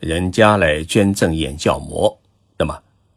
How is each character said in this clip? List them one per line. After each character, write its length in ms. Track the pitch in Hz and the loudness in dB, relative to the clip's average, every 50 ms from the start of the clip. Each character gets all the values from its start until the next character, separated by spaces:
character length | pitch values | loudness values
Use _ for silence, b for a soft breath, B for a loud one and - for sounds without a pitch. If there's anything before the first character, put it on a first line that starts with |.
人 320 | - 80 82 87 90 90 | -8 -4 -4 -2 -2 -2
家 240 | 87 113 110 107 107 | 2 4 4 4 4
来 260 | 101 87 78 76 76 | 4 2 0 0 -2
捐 320 | 80 82 - 110 101 98 98 | -4 -2 0 2 2 2 2
赠 180 | - 110 87 | 0 0 0
眼 240 | 80 80 76 67 71 | 0 -2 -4 -6 -6
角 220 | 76 - 90 69 - | -2 -2 -2 -2 -2
膜， 420 | 69 - - - 90 110 - - _ _ _ _ _ _ _ - | -4 -8 -4 0 0 0 0 -4 _ _ _ _ _ _ _ -4
那 80 | 76 | -4
么 160 | 76 - - - _ _ _ _ _ _ | -4 -4 -8 -16 _ _ _ _ _ _